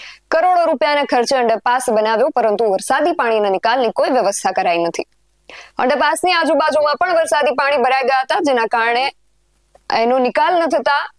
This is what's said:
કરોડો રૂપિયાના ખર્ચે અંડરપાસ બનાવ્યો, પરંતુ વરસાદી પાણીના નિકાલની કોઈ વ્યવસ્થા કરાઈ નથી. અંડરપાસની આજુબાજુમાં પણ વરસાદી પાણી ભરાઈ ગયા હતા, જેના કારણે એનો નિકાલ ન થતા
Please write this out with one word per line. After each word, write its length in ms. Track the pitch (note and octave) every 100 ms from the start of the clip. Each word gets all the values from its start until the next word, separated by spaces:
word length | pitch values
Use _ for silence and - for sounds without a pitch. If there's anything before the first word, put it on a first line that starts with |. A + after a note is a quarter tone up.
| - - -
કરોડો 340 | D#4+ F4+ F4+
રૂપિયાના 400 | E4 D4 D4+ D4
ખર્ચે 320 | C#4+ C4+ - C4+
અંડરપાસ 480 | A#3+ A3 - B3 B3+
બનાવ્યો, 380 | A3 G#3+ A3 G#3+
પરંતુ 360 | A#3 A3 G#3
વરસાદી 480 | A3+ F#3+ - C4+ D#4+
પાણીના 380 | F4 A#3+ A3 G#3
નિકાલની 380 | F#3+ A3+ B3+ A3+
કોઈ 200 | - E4
વ્યવસ્થા 400 | C4+ G3 G3+ G3+
કરાઈ 280 | F#3+ F#3 E3+
નથી. 240 | E3+ - - _ _ _ - - - -
અંડરપાસની 540 | B3+ C#4+ C#4 D#4+ F4+
આજુબાજુમાં 600 | F4 D4+ D#4+ D#4 D4 D4 C#4+
પણ 140 | F4+
વરસાદી 400 | E4 D#4+ D4+ C#4
પાણી 220 | C4 C#4 C#4+
ભરાઈ 260 | B3 C4
ગયા 180 | B3+ C4+
હતા, 160 | B3+ D#4
જેના 240 | D4+ B3+ A3+
કારણે 460 | A#3 A3+ A#3+ C4+ - _ _ _ _ _ _ - -
એનો 200 | A#3 C4
નિકાલ 440 | B3 D4+ D#4 F4+
ન 40 | D#4+
થતા 440 | D#4+ C4+ C#4+ F4